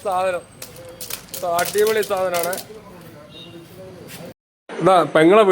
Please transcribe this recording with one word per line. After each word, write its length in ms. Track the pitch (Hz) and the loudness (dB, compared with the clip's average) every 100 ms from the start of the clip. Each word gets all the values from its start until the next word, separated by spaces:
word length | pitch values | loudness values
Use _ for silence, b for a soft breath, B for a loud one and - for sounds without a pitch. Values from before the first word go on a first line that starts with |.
| 208 | -4
സാധനം. 380 | 185 185 175 - - - 170 170 - - - - - | -2 -2 -4 -8 -18 -20 -18 -20 -16 -14 -14 -12 -8
ഇതാ 160 | 180 170 | -4 -2
അടിപൊളി 420 | 175 202 214 220 202 | 0 0 2 2 -2
സാധനമാണ്. 420 | 196 185 175 170 185 - - - 175 165 156 156 160 233 170 165 185 185 180 - - 170 - _ _ - | -2 -2 -2 -2 -6 -10 -18 -20 -20 -20 -20 -20 -20 -20 -20 -20 -20 -20 -18 -18 -16 -16 -20 _ _ -14
ഇതാ 280 | - 170 185 151 160 | -2 2 4 4 4
പെങ്ങളെ 280 | 160 208 202 | 6 6 6